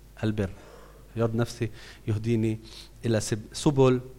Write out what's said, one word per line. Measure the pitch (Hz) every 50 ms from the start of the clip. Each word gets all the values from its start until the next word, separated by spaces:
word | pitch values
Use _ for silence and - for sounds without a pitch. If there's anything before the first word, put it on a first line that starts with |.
| - - - - -
البر." | 110 107 107 98 92 - - - - - - - - - - - - -
يرد | 113 117 113 113
نفسي | 113 117 - - - 117 104 - - - - - - - 120
يهديني | 104 104 107 113 117 110 110 110 110 110 - - - - - - - - -
إلى | 113 113 107
سب-، | - - 117 104 110 - -
سبل | - - 156 139 135 131 131 127 123 127 - -